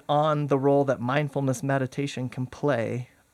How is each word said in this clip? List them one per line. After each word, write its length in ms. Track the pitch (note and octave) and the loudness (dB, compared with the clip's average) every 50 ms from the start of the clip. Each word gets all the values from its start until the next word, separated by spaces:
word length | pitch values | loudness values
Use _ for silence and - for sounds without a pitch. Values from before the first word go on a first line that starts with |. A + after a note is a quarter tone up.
| - | -2
on 400 | - D3 D3 D3+ D#3 D3+ D3+ D3 | 0 2 2 4 2 2 0 0
the 100 | C3+ C#3+ C3+ | 0 0 2
role 260 | C3+ C#3 C#3+ C#3+ C#3+ | 4 4 4 4 4
that 160 | C3+ B2+ - | 2 0 0
mindfulness 600 | A#2 B2 C3+ D3 D3+ C#3+ - C#3+ C#3 C3 B2+ C3 - | 0 0 0 0 0 -2 -2 -2 0 0 -2 -2 -2
meditation 640 | C3+ C3+ C3+ C3 B2+ - - C#3+ C#3 - - B2+ B2 | 0 0 0 0 -2 -4 -6 -6 -6 -6 -6 -8 -6
can 160 | - - B2+ | -6 -6 -8
play, 640 | B2 - - - D3 C3+ A#2 A2 A2 A2 B2 B2 - _ _ _ _ | -8 -6 -4 -2 0 0 0 -2 -2 -4 -6 -8 -10 _ _ _ _